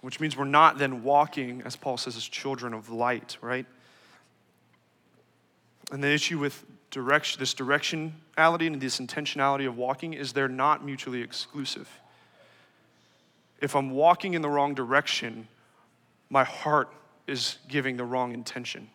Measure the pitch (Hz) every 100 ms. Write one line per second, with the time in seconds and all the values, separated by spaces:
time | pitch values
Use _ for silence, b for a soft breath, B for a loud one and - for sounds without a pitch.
0 | 131 - 156 131 139 143 160 135 139 127
1 | 120 143 151 147 127 123 127 - 139 120
2 | - 117 - - 139 131 120 110 107 113
3 | 120 123 - - 117 127 127 - b b
4 | b b b _ _ _ _ _ _ _
5 | _ _ _ _ _ _ _ _ - 139
6 | 143 151 - 165 143 - - - _ 135
7 | 123 147 147 - 131 - 131 147 - 160
8 | 160 156 _ - 160 170 165 147 135 -
9 | 127 - 147 143 139 139 135 117 123 139
10 | 170 151 139 123 135 131 139 151 143 135
11 | - 123 117 - - 147 135 - 101 -
12 | _ b b b b b b b b b
13 | b b b _ _ _ 143 143 135 131
14 | 160 175 196 170 147 143 143 135 120 135
15 | 143 - 120 113 110 b b b b _
16 | _ _ _ 135 127 - 151 151 127 -
17 | _ _ - 135 - - - 143 131 123
18 | 123 127 123 120 117 127 120 - 104